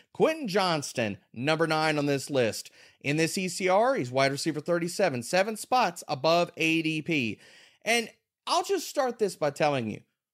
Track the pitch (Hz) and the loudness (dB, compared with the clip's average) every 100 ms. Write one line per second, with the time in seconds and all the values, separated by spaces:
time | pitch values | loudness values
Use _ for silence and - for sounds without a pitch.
0 | _ - 269 320 240 196 185 156 - - | _ 0 2 2 -2 0 2 0 -2 -2
1 | 110 98 _ 113 139 160 160 156 156 147 | -2 -4 _ -6 -2 0 2 2 2 2
2 | 143 139 - 135 113 - - - - _ | 0 -2 0 0 0 -2 -12 -20 -20 _
3 | 135 151 160 202 185 180 180 190 247 247 | -2 0 0 0 -4 -2 2 4 4 0
4 | 123 131 135 139 165 147 175 170 175 196 | -2 2 2 0 -4 -4 -2 -2 -2 0
5 | 185 123 - 180 208 214 - 254 190 - | 0 0 0 0 0 -4 0 2 2 -2
6 | - 143 160 170 175 - 160 160 160 156 | -6 -2 2 4 2 -2 0 0 0 -4
7 | 160 151 113 95 - - - _ 214 233 | -2 0 -2 -6 -14 -20 -20 _ -2 -2
8 | 220 _ _ _ 240 330 370 381 - 294 | -2 _ _ _ -2 -2 0 -2 -2 -2
9 | 254 240 196 - 147 143 151 135 110 101 | -2 0 -4 0 -4 0 0 2 -2 -8
10 | - _ _ | -14 _ _